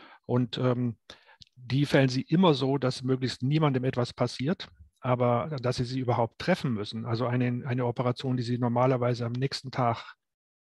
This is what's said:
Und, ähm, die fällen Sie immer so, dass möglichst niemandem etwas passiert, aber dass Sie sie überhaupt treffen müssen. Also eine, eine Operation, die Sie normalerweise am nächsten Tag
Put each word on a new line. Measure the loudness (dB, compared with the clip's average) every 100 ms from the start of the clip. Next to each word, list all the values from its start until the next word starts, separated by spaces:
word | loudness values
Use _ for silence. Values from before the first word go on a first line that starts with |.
| -20 -20 -2
Und, | 0 0 0
ähm, | 0 2 0 -4 _ -20 _ -20 -20 -20
die | -4 0 4
fällen | 4 4
Sie | 2
immer | 0 4 6
so, | 4 2 0
dass | 0 -2
möglichst | -2 0 -2 -2
niemandem | 0 2 2 2
etwas | 0 -2 -4
passiert, | -2 -2 -2 -2 -4 -6 -18 -20 _
aber | -2 0 2 2 -2 -4
dass | -4 -2
Sie |
sie | -4 -2
überhaupt | 0 0 0 -2
treffen | -2 0 0
müssen. | -4 -4 -8
Also | -6 -4 -2
eine, | 0 0 -2 -4
eine | -2
Operation, | -2 0 -2 -2 -2 -2
die |
Sie | -2 -2
normalerweise | 0 2 2 2 0 -2
am | -4
nächsten | -4 -4 -4 -8
Tag | 0 0 0 -6 -20 _ _ _ _ _